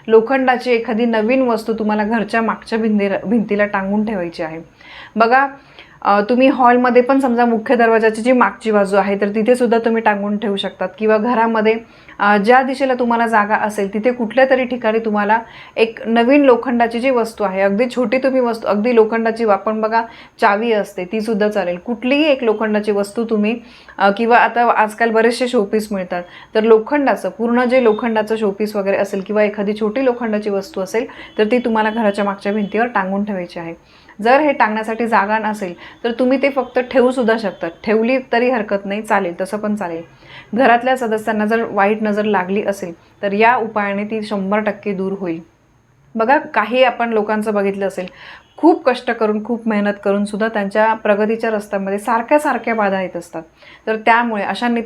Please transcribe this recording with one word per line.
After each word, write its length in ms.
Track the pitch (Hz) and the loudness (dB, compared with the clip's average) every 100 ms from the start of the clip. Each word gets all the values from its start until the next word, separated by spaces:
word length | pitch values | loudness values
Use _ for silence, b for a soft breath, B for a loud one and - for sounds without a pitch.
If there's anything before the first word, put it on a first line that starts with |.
| - | 4
लोखंडाची 640 | 220 220 269 254 247 240 | 4 4 0 2 0 2
एखादी 340 | 233 233 214 233 | 0 0 -2 0
नवीन 360 | 220 214 262 | 0 2 2
वस्तू 320 | 254 220 220 | 2 0 -2
तुम्हाला 300 | 220 214 214 | -4 -2 0
घरच्या 380 | 202 233 208 226 | 0 -2 0 -2
मागच्या 380 | 226 190 - 233 | -2 -4 -4 -2
भिंतीला, 380 | 226 214 202 190 185 | 0 2 0 -2 0
भिंतीला 400 | 240 202 208 208 | 0 0 0 0
टांगून 400 | 202 190 208 214 | -2 -2 -2 -2
ठेवायची 380 | 208 175 165 | -4 -6 -6
आहे. 160 | 160 160 165 B B B B 214 | -8 -8 -14 B B B B 0
बघा, 320 | 226 254 277 277 B B B B | 4 4 2 -4 B B B B
अ, 200 | - 202 208 | 0 2 2
तुम्ही 180 | 247 262 | 4 4
हॉलमध्ये 540 | 247 247 247 247 247 | 4 4 4 4 4
पण 180 | 240 269 | 4 2
समजा 260 | 269 233 240 | 2 2 2
मुख्य 300 | 226 214 240 | 0 0 2
दरवाजाची 460 | 233 226 220 220 | 4 4 2 0
जी 100 | 226 | 2
मागची 400 | 254 202 - 220 | 4 2 0 0
बाजू 260 | 208 202 202 | 0 2 2
आहे, 240 | 196 202 | 2 0
तर 80 | 208 | -2
तिथे 260 | 208 220 247 | 0 2 2
सुद्धा 220 | 240 226 | 4 2
तुम्ही 240 | 226 226 | 2 0
टांगून 340 | 226 202 208 208 | 0 0 -2 -4
ठेवू 180 | 220 196 | -4 -4
शकतात 340 | 196 - 185 - | -6 -6 -8 -4
किंवा 200 | 214 220 | 0 2
घरामध्ये, 580 | 226 240 226 226 220 226 233 B B B | 2 0 0 2 2 0 -4 B B B
अ, 180 | 202 208 | 2 2
ज्या 240 | 202 254 | 4 4
दिशेला 320 | 262 269 269 | 4 -2 -2
तुम्हाला 340 | 247 247 233 233 | 0 0 0 2
जागा 280 | 220 208 214 | 0 2 0
असेल, 380 | 214 208 196 | -2 -2 -4
तिथे 180 | 214 233 | 0 -2
कुठल्या 340 | 247 220 262 262 | -2 -2 2 2
तरी 160 | 262 254 | 2 0
ठिकाणी 340 | 254 226 226 | -2 -2 -2
तुम्हाला 400 | 220 208 202 220 233 B B - | -2 -2 0 0 -2 B B -2
एक 240 | 220 226 - | -2 -2 -2
नवीन 360 | 233 233 294 | 0 4 4
लोखंडाची 580 | 277 233 240 240 233 233 | 6 4 2 0 0 0
जी 100 | 254 | 0
वस्तू 340 | 247 220 220 | 0 -2 -4
आहे, 180 | 202 190 | -4 0
अगदी 240 | 196 196 247 247 | 0 2 -2 -2
छोटी 220 | 247 254 | -2 0
तुम्ही 240 | 269 262 | 0 0
वस्तू, 260 | 240 226 - | 0 -2 -2
अगदी 280 | 202 220 233 | 0 2 4
लोखंडाची, 500 | 220 226 226 220 226 | 4 2 -2 -2 0
आपण 360 | 196 208 220 | 0 0 -2
बघा, 200 | 220 226 233 B B _ | 0 -2 -4 B B _
चावी 300 | 226 202 233 | 0 2 0
असते, 340 | 214 196 - 180 | 0 -2 -6 -6
ती 160 | 220 | -6
सुद्धा 260 | 214 220 208 | -2 0 0
चालेल. 300 | 208 175 175 | 0 -4 -6
कुठलीही 460 | - 226 254 285 | -6 -6 0 2
एक 200 | 311 269 | 2 2
लोखंडाची 480 | 226 214 220 214 208 | 2 0 0 0 0
वस्तू 340 | 202 202 - 226 | -2 -2 -4 -2
तुम्ही, 300 | 214 208 240 B B B B | 0 0 -2 B B B B
अ, 120 | 196 202 | 0 2
किंवा 200 | 233 233 | 4 4
आता 360 | 226 226 240 - | 4 2 2 2
आजकाल 320 | 214 214 233 | 0 0 0
बरेचसे 380 | 220 233 240 254 | 2 2 0 -2
शोपीस 400 | 247 202 220 214 | 0 0 -2 -4
मिळतात, 320 | 196 180 180 175 B B 220 | -6 -6 -8 -10 B B 0
तर 80 | |
लोखंडाचं, 680 | 220 220 220 294 269 202 190 | 4 4 4 0 0 0 -4
पूर्ण 360 | 185 233 240 247 | -4 0 2 2
जे 180 | 254 | 4
लोखंडाचं 520 | 233 214 240 220 214 220 | 4 2 0 -2 -2 -2
शोपीस 400 | 214 202 214 214 | -2 -2 -4 -2
वगैरे 220 | 190 196 | -2 -2
असेल 260 | 202 202 185 | -2 -4 -4
किंवा 160 | 208 | 0
एखादी 300 | 214 208 202 214 | 0 0 -4 -2
छोटी 260 | 214 240 269 | -2 0 -2
लोखंडाची 440 | 240 233 208 208 | -2 -4 -4 -2
वस्तू 320 | 196 190 - | -4 -6 -8
असेल, 240 | 185 220 254 B B - | -4 -4 -6 B B -2
तर 60 | |
ती 140 | 214 247 | 0 2
तुम्हाला 320 | 240 220 214 | 2 0 0
घराच्या 360 | 220 214 202 202 | 0 0 0 -2
मागच्या 280 | 196 208 | -2 -4
भिंतीवर 340 | 214 202 208 240 | -2 -2 -2 0
टांगून 360 | 214 185 196 | -2 -2 -2
ठेवायची 360 | 208 196 175 - | -4 -6 -8 -10
आहे. 140 | 165 165 B B B B | -12 -14 B B B B
जर 180 | 214 269 | 2 4
हे 120 | 302 | 4
टांगण्यासाठी 560 | 277 226 214 220 226 233 | 2 0 0 -4 -4 0
जागा 300 | 220 202 214 | 0 0 -2
नसेल, 360 | 214 208 190 175 B B | -2 -6 -8 -10 B B
तर 80 | 233 | -6
तुम्ही 300 | 226 254 269 | -2 0 2
ते 80 | 285 | 0
फक्त 300 | 269 247 - | -2 -2 -4
ठेवूसुद्धा 580 | 247 269 247 254 220 220 | 0 2 2 2 0 0
शकता, 300 | 214 180 165 | -2 -6 -10
ठेवली 500 | - - 220 226 262 254 | -8 -2 0 2 -2 0
तरी 160 | 233 247 | 0 0
हरकत 360 | 254 208 202 196 | 0 -2 -6 -4
नाही, 160 | 202 | -8
चालेल, 320 | 214 202 185 175 | -2 -2 -2 -6
तसं 160 | 185 208 | -6 -6
पण 180 | 214 208 | -4 -4
चालेल. 260 | 180 165 170 B B B B | -6 -8 -12 B B B B
घरातल्या 440 | 208 254 240 247 262 | 0 4 4 2 -2
सदस्यांना 480 | 240 220 214 214 214 | 0 -2 -2 -2 0
जर 200 | 226 233 | 0 -2
वाईट 260 | 202 196 214 | 0 0 0
नजर 220 | 214 208 | -2 -2
लागली 400 | 208 202 180 196 | 0 0 0 -2
असेल, 300 | 202 196 180 170 b b | -2 -6 -8 -12 b b
तर 120 | 202 | -6
या 220 | 202 226 247 | 2 2 2
उपायाने 480 | 226 214 202 196 | -2 -4 -4 -4
ती 180 | 208 220 | -6 -6
शंभर 380 | 214 202 190 208 | -6 -6 -2 -2
टक्के 340 | 214 208 208 | -2 -6 -6
दूर 200 | 190 190 196 | -6 -4 -6
होईल. 200 | 185 165 170 _ _ _ _ _ _ 220 | -6 -8 -10 _ _ _ _ _ _ -4
बघा, 220 | 226 294 | 2 2
काही 460 | 302 226 208 247 | 0 -4 -2 2
आपण 260 | 254 247 233 | 2 2 -2
लोकांचं 440 | 220 208 214 214 | -2 0 -2 -2
बघितलं 340 | 208 196 196 196 | -2 -2 -2 -4
असेल, 180 | 185 180 B B B B - | -6 -10 B B B B 0
खूप 280 | - 320 269 | 2 4 0
कष्ट 260 | 247 - | -2 -2
करून, 320 | 233 214 214 | -2 0 -2
खूप 240 | 214 233 226 | -4 -6 -2
मेहनत 260 | 208 202 202 | -2 -2 -2
करून 220 | 202 202 208 | -2 0 -2
सुद्धा 220 | 202 220 | -2 -2
त्यांच्या 460 | 220 196 214 220 | -2 -2 2 2
प्रगतीच्या 560 | 220 214 202 214 226 226 | 2 0 0 0 -2 -2
रस्त्यामध्ये 500 | 214 208 202 196 202 | -4 -4 -6 -4 -6
सारख्या 400 | 208 233 233 294 | -2 -2 0 0
सारख्या 360 | 294 233 233 226 | 0 -4 -2 -2
बाधा 260 | 202 190 | 0 -2
येत 160 | 185 175 | -4 -8
असतात. 240 | 170 170 160 B B B - | -12 -14 -16 B B B -6
तर 80 | 220 | -2
त्यामुळे 480 | 220 233 240 214 | 2 2 2 -2
अशांनी 380 | 196 196 240 233 | -4 -4 -2 -2